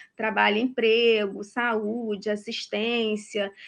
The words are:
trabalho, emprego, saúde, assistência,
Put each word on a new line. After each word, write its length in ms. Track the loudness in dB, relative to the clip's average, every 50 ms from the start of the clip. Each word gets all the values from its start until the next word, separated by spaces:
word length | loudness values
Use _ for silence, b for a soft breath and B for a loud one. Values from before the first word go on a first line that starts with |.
| B B B
trabalho, 440 | -4 -4 -2 2 4 4 4 4 2
emprego, 840 | 0 -2 0 2 2 4 4 6 6 4 4 4 2 -2 -4 -8 -12
saúde, 880 | -8 -4 -2 0 0 0 0 -2 -2 -4 -4 -4 -4 -6 -4 -2 -4
assistência, 1200 | -4 -4 -4 -8 -10 -10 -8 -6 -4 -2 -2 0 0 0 0 0 -2 -4 -6 -6 -4 -4 -4 -4 -6 B B